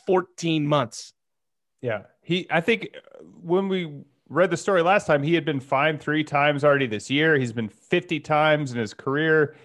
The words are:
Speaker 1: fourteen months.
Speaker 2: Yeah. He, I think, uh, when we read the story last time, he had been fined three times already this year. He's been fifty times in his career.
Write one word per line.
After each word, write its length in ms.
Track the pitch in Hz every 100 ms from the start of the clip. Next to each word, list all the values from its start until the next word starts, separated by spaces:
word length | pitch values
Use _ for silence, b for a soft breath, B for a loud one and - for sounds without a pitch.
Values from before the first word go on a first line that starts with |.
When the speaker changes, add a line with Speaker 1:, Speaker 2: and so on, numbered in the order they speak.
| -
Speaker 1:
fourteen 640 | 185 180 - 170 160 147
months. 460 | 147 120 - - - _ _ _ _ _ _
Speaker 2:
Yeah. 220 | 123 107 - _
He, 240 | - 175 165
I 100 | 160
think, 280 | 170 220 - -
uh, 280 | - - 80 -
when 260 | 175 180 196
we 340 | 190 170 143 - _ -
read 220 | 139 185
the 60 | 170
story 260 | - 190
last 240 | 165 202 -
time, 160 | 151
he 100 | 139
had 100 | 170 151
been 140 | 143
fined 400 | 131 135 151 156
three 240 | - 151
times 400 | 151 147 143 143
already 220 | 147 139 135
this 240 | 104 -
year. 260 | 139 156 151
He's 140 | 123
been 160 | 113 107
fifty 500 | - _ 175 175 160
times 520 | 151 151 156 151 147
in 60 | 123
his 160 | 107
career. 640 | - - 139 160 156 147 b